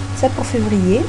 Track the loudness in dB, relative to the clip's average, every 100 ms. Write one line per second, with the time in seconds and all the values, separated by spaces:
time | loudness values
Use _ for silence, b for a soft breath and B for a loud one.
0 | -6 -2 -2 0 -2 -2 0 2 2 2